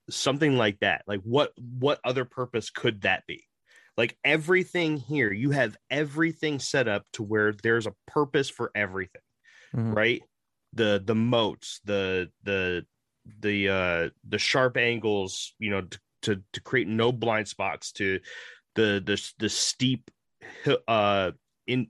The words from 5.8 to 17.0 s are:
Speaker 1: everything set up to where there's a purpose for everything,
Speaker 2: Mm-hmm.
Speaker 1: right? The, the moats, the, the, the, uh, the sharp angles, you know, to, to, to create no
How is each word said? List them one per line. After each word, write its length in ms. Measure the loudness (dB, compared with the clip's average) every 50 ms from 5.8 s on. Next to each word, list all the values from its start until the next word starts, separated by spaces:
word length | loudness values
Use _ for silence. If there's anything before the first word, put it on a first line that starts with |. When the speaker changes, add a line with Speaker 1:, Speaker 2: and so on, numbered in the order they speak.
| _ _
Speaker 1:
everything 680 | -2 -2 -2 -2 0 0 0 0 0 -2 -2 -2 -2 -2
set 280 | -4 -2 0 0 2 2
up 180 | 0 -2 -4 _ -10
to 80 | -10 -6
where 300 | -2 0 2 2 2 0
there's 340 | 0 0 0 2 2 0
a 80 | -4 -8 _ _
purpose 420 | -4 -2 0 0 2 0 0 -2 -2
for 200 | -4 -6 -8 -6 -2
everything, 480 | -4 -4 -2 -4 -6 -8 -8 -12 -20 -20 _ _ _ _ _ _ -20 -16 _ -4
Speaker 2:
Mm-hmm. 180 | -4 -2 0 0
Speaker 1:
right? 280 | 2 2 2 2 0 -4 _ _ _ _ _ _ _ _ _ -2
The, 280 | 0 2 2 2 2 2
the 100 | 0 0
moats, 640 | 2 2 2 4 2 2 2 -2 -6 -10 -14 -16 -12 -6
the, 440 | -4 -2 -2 0 0 -2 -2 -4 -4 -10 _ -4
the, 420 | -2 -2 0 0 0 -2 -4 -6 -8 _ _ _ _ _ _ _ -20 -14 -6
the, 300 | -2 0 0 2 2 2
uh, 400 | 2 2 2 2 2 0 0 -2 -6 _ _ -4
the 100 | -2 -2
sharp 380 | 0 0 2 4 2 2 2
angles, 800 | 2 0 0 0 0 0 0 0 0 -2 -4 -6 -10 -12 -12 -12 _
you 100 | -4 -2
know, 120 | -2 -2 -4
to, 160 | -6 -12 -18 _ _ _ _ -4
to, 200 | -2 -2 -2 -4 _ -14
to 60 | -14
create 280 | -8 -2 -2 0 0 0
no 240 | 0 2